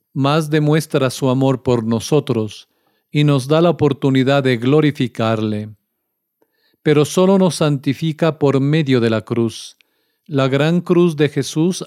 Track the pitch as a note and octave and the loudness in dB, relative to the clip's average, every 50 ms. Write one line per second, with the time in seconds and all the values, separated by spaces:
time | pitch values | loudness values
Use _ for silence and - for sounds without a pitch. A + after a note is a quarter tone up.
0 | _ _ - C3+ C3+ C#3 D3 E3 D#3 D3 D#3 D#3 D3+ D3 D3+ D#3+ D3+ - - C#3+ | _ _ -6 -2 -2 0 0 0 0 0 0 0 2 2 0 0 0 -2 -2 -2
1 | C3+ B2+ - - C#3+ C3 B2+ C3 C3+ C3+ C3 A#2+ - C3 B2 A#2+ A2 A2+ A#2 A2 | 0 -2 -2 -2 -2 -2 0 2 0 0 0 -2 0 -2 0 0 0 -2 -2 -4
2 | - - D#3 C#3+ C#3+ - A#2 A2+ A2 G#2 - - - _ _ _ _ _ _ _ | -2 0 0 0 0 0 -2 -2 -4 -6 -8 -16 -20 _ _ _ _ _ _ _
3 | _ _ - D3 D3+ C#3+ C#3+ C3+ B2 C#3 D#3 D#3+ F3 F3 D3 - D3+ C#3+ C#3 - | _ _ -2 0 2 2 2 0 0 0 2 2 2 2 2 2 0 0 0 0
4 | - C3+ C3 C3 B2+ C3 C#3 C#3 B2+ C3 B2+ A2 A#2+ C3 D3 D#3 D3+ D3 C#3 - | -2 0 2 2 2 2 2 2 2 0 -2 0 0 0 2 2 2 0 0 -2
5 | C3 A2+ - - A2+ A2+ A2+ G#2+ A2 G#2+ G#2+ G#2 G#2+ G#2+ G#2 _ _ _ _ _ | -6 -6 -4 -4 -2 -2 -2 -2 -2 -4 -4 -6 -8 -12 -14 _ _ _ _ _
6 | _ _ _ _ _ _ _ _ _ _ _ _ _ _ _ _ - D#3 D3+ D3 | _ _ _ _ _ _ _ _ _ _ _ _ _ _ _ _ 0 2 2 2
7 | D3 - - F#3 F#3 F#3+ G3 F#3+ F#3 E3+ - - E3 D3 D3 C3 - C#3 B2+ - | 2 0 2 2 2 4 4 4 2 2 0 0 -2 -2 -2 -2 -2 -4 -6 -4
8 | D#3+ D#3+ D3 - E3+ D#3+ D3 - D3 C#3 C3 C3+ C3+ C#3+ D#3 E3 D3+ C3+ B2+ A#2+ | -4 -6 -4 -2 -2 -2 0 0 0 0 2 2 0 0 0 0 0 2 2 2
9 | A2+ A2+ A2 G#2+ - - A#2+ A#2 A#2 A2 - - - - - _ _ _ _ _ | 2 2 0 -2 -4 -4 -2 -2 -2 -4 -4 -10 -18 -20 -20 _ _ _ _ _
10 | _ _ _ _ _ - D3+ C3+ C3+ C3 C3 C#3 D3 D#3+ F3 F3 F3 - F3+ F3 | _ _ _ _ _ -6 -2 0 0 0 0 0 2 2 0 0 0 0 2 2
11 | F3 F3 D#3 C#3+ D3+ C#3 - C#3+ C3 - - D#3 D#3+ F#3 F3 - - | 2 2 2 0 -2 -2 -2 -4 -6 -4 -2 -2 0 -2 -2 -4 -6